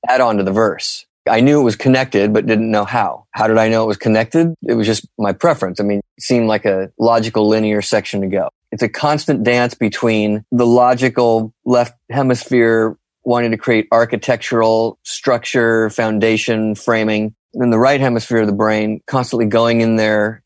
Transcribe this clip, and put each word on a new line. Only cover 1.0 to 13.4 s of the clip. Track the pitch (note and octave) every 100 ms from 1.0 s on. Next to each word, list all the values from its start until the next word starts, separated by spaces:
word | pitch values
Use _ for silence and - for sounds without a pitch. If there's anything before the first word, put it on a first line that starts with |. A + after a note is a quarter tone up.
| - _ -
I | A2+
knew | C3 D3
it |
was | B2+ G#2+
connected, | C3 C3 B2+ G#2+ G#2
but | G#2+ A2
didn't | A2 A2
know | G#2+
how. | G2+ A#2 G2 B1 _
How | - G#2+
did | A2
I | A2
know | A2+
it | A2+
was | G#2
connected? | A#2 A2 A#2 E3 E3+ D#3+ -
It |
was | A#2 G#2+
just | G#2+ - -
my | G#2
preference. | F#2+ E3+ D3+ F#2+ F2+
I |
mean, | G2+ G2+ - _
it |
seemed | - B2 A2
like | G#2+
a | G#2+ F#2+ F#2+ _
logical | A#2 A#2 A2+ A2 G#2
linear | A2 A2 G#2
section | G2+ A2 - G#2
to | G2
go. | F#2+ E2+ _ _
It's | A2+
a | A2+
constant | - D3 D3+ - C3
dance | A2 A#2+ B2
between | - A2 - A#2 A2 G#2+ G#2+ G#2
the | A#2+ A#2+
logical | A#2+ B2 B2 B2+ B2+ A#2+ A2+ A2 _
left | - B2 A#2+ _ _
hemisphere | A#2+ C3+ A#2+ - B2+ A#2 A2+ A2 - _ _
wanting | - A#2+